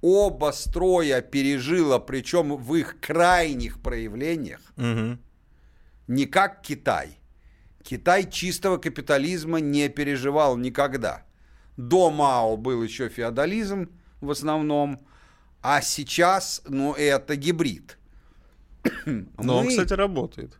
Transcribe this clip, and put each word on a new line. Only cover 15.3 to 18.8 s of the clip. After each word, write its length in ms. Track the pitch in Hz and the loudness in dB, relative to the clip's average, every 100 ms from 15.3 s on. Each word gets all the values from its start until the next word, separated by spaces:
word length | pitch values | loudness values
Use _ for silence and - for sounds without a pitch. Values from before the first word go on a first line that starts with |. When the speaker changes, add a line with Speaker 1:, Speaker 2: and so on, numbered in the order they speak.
| _ _ _ | _ _ _
Speaker 1:
а 180 | 127 143 | 0 0
сейчас, 800 | - - 143 - 170 190 - - - | 0 -6 -4 2 4 2 -2 -10 -6
ну, 260 | 135 139 | -2 -2
это 420 | 143 147 139 139 147 | 0 2 2 0 -4
гибрид. 640 | 143 170 151 90 - - _ - _ - - _ - - | -2 0 0 -4 -14 -20 _ -20 _ -20 -20 _ -20 -6